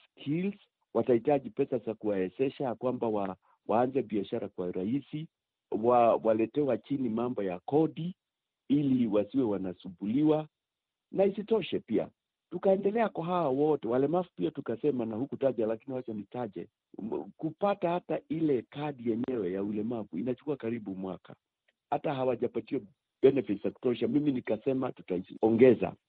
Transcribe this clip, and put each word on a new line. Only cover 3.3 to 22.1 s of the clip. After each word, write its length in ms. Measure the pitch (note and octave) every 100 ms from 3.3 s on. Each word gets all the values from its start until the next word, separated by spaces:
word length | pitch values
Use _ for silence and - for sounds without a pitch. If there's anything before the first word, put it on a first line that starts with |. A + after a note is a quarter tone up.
| F2+ _ _ -
waanze 360 | G#2+ C3 C3+
biashara 460 | A2 G#2+ F#2+ A#2 G#2
kwa 180 | - F2+
urahisi, 600 | F#2 F#2+ C#3 - D3+ D#3+ _ _ _ _
wa-, 460 | G#2+ A#2 B2 A#2 D#2
waletewa 640 | A2 A2 A2 C#3+ C#3+ A2
chini 300 | - C#3 B2
mambo 340 | A2 B2 A#2
ya 160 | G2 F2
kodi 560 | - C#3+ D#3+ C3+ E3+ - _ _ _ _ -
ili 380 | C#3+ C#3+ B2+ A#2
wasiwe 380 | G#2 G2+ C3+
wanasumbuliwa. 1000 | A#2 G2 F#2+ F2+ F#2+ F2+ G2 C3 D3+ D#3 D3+ _ _ _ _ _ _
Na 120 | -
isitoshe 540 | G#3 G#3 G3+ A3+ D#3+ F#2
pia 280 | - G2+ D#2 _ _ _ _
tukaendelea 580 | F3 G3 F#3+ G3 A3+ G#3
kwa 160 | -
hawa 240 | E3 F3+ D3+
wote 400 | C3 D3+ C#3+ A2
walemavu 400 | B2 C#3 F3 F3+ -
pia 140 | E3
tukasema, 560 | - - A2+ D3 B2+ A2+
na 100 | G#2+
hukutaja 500 | C#3 - C3+ A#2 A2
lakini 300 | A2 - B2+
wacha 160 | B2+
nitaje, 560 | G#2+ G2+ B2 A2+ E2+ - _ _ -
m-, 260 | - C#2+ D#2 -
kupata 540 | D#3 D#3+ G3+ G3 E3+
hata 300 | F3 - D#3 -
ile 340 | D#3 D#3 B2 -
kadi 400 | C#3+ D3 C3 A#2
yenyewe 420 | A2+ A#2+ B2 F2+
ya 100 | F#2+
ulemavu 560 | G2+ G#2 A2 A#2 G2+ E2+
inachukua 380 | B2+ B2 D3+ C#3
karibu 380 | A2+ A#2 G2+ F#2+
mwaka, 380 | F#2+ F2 - - _ _ _ _ _
hata 240 | D3 E3